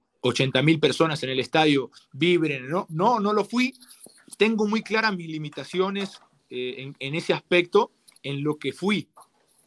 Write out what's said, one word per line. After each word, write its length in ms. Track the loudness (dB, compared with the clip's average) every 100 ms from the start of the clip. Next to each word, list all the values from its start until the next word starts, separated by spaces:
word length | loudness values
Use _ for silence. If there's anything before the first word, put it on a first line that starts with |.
| _ _
ochenta 400 | -2 0 0 2
mil 200 | 2 4
personas 420 | 2 2 0 -2
en 80 | -4
el 80 | -6
estadio 520 | 0 2 4 2 -2 -12 _
vibren, 560 | -2 2 2 2 -4 -6
¿no? 180 | -6 -4
No, 300 | 0 2 2
no 120 | 2
lo 120 | 0
fui. 300 | 0 0 -2 -4 -20 -20 -20 _ _ 0
Tengo 300 | 2 4 2
muy 160 | 0
claras 340 | 0 0 0 -2
mis 120 | -6
limitaciones, 920 | -8 -8 -10 -6 -2 -2 -2 -8 -10 _ _ _
eh, 240 | -8 -8 -8
en, 180 | -14 -12
en 160 | -8
ese 180 | -4 -2
aspecto, 600 | -2 2 2 4 2 2 _ _ _
en 180 | -8 -4
lo 160 | -4 -4
que 140 | -6
fui. 360 | -4 -2 -2 -4 -14 -20 _ _ _